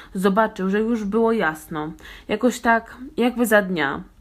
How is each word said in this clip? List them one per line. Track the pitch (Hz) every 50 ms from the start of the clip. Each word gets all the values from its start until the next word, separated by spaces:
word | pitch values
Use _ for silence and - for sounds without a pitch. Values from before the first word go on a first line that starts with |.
| - - -
zobaczył, | 190 185 202 190 226 220 220 220 - 185 190
że | 196 208
już | 220 226 240 220 214
było | 196 208 226 226 226
jasno. | 226 220 180 156 160 - - - 170 151 151 156 - - - - - - -
Jakoś | - 208 214 247 247 226 -
tak, | - 240 233 226 226 - - - 254 285 -
jakby | - 233 247 233 233 247
za | 208 220 208
dnia. | 202 180 185 156 143 139 151 170 185 - _ _